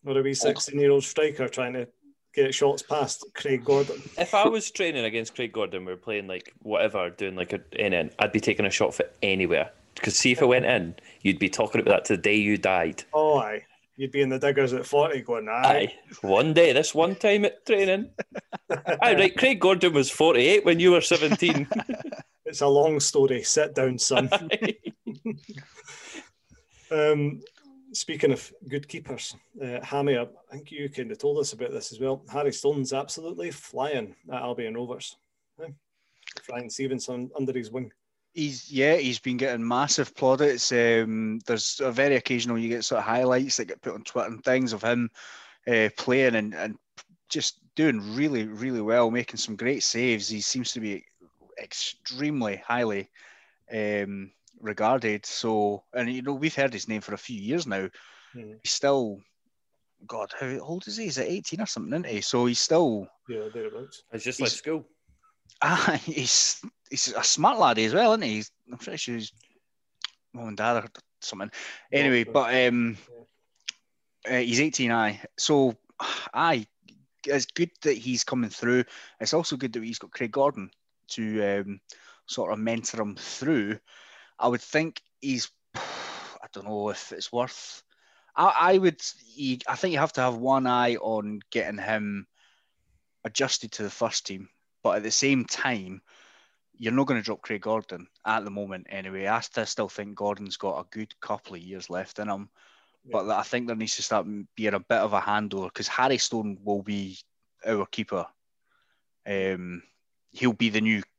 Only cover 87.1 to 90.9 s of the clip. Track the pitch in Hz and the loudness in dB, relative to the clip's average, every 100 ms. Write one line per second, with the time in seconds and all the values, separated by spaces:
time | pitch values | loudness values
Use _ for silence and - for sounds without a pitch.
87.1 | 87 - 120 127 - - - _ _ _ | -12 -6 -4 -4 -6 -16 -18 _ _ _
88.1 | _ _ - 180 - 175 190 185 156 - | _ _ 2 4 6 6 6 4 0 -12
89.1 | - 113 117 135 127 - 127 190 151 156 | -12 _ -6 -4 -4 -4 -4 -2 0 0
90.1 | - 127 117 127 135 127 123 123 | 0 -2 0 2 2 4 2 2